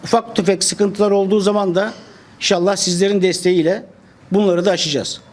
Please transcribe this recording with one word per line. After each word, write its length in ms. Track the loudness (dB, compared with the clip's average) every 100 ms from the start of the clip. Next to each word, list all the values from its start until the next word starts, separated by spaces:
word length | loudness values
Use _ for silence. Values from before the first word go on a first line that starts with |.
ufak 320 | 0 -2 0 -2
tefek 280 | 0 0
sıkıntılar 460 | -2 0 -2 0 2
olduğu 300 | 2 2 2
zaman 340 | 2 0 0
da 180 | 0 -2 -8 -20 -20 -20 -8
inşallah 380 | -2 0 0 0
sizlerin 460 | -2 0 0 2
desteğiyle 640 | 0 0 0 2 2 -2 -6 -20 -20 -20 -4
bunları 320 | 0 2 2
da 60 | 0
aşacağız. 500 | 0 -2 -4 -6 -10 -16